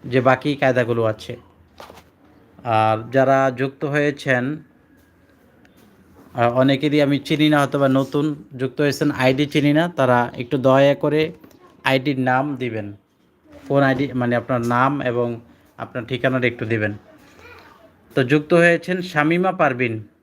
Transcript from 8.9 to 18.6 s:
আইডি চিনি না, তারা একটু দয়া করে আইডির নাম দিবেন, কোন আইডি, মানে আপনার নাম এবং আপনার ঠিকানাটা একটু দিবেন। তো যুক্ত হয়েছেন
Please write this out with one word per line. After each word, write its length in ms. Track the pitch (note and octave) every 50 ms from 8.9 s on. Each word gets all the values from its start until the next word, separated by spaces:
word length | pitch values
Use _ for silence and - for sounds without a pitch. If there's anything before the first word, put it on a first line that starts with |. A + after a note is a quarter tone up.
| C3+ - D#3 D3
আইডি 340 | - - C3 C3 C3 C3 D3
চিনি 280 | C#3 - D3+ C#3 D3 D3
না, 160 | D#3 E3+ F3 F3
তারা 360 | - C3+ B2+ B2 A#2+ A#2+ A#2+ -
একটু 240 | - A#2+ - -
দয়া 380 | C#3 B2 C3 C3 C3+ C#3 C#3+ C#3+
করে 360 | C#3 - D3+ D3 D#3 D#3 D#3+ F3 - - - - _ - - _ _ _
আইডির 360 | C#3 C3 C3+ B2+ D3 C#3 C3
নাম 360 | B2+ B2+ B2+ C3 C3+ D3 C#3+
দিবেন, 380 | B2 B2+ A#2+ A2 A2 G2+ G2+ G#2 G#2 _ _ _ _ _ _ _ _ _ _ - - -
কোন 160 | - C#3 C#3 C#3
আইডি, 300 | C3+ C3 B2+ C#3 C3 A#2+
মানে 220 | B2+ B2 A#2+ A#2+
আপনার 260 | A#2+ A2+ - C3+ B2
নাম 400 | A#2 A#2+ A#2+ B2 B2+ C#3 C#3+ C#3+
এবং 380 | C3+ B2+ A#2 A#2+ A#2+ A#2+ A#2 A2+ A#2 - - _ _ _ _
আপনার 280 | - A2+ - - B2+ A#2
ঠিকানাটা 420 | A2+ C3 A#2+ - C3+ B2+ C3 A#2+
একটু 180 | B2 A#2+ - A#2+
দিবেন। 280 | G#2+ A#2 A2 G#2+ G#2 G#2 G#2 - - - - - - _ - - - - - - - - _ _ - _ _ _ _ -
তো 80 | D3 C3
যুক্ত 300 | A#2+ D3 D3+ D3 - F3
হয়েছেন 480 | E3+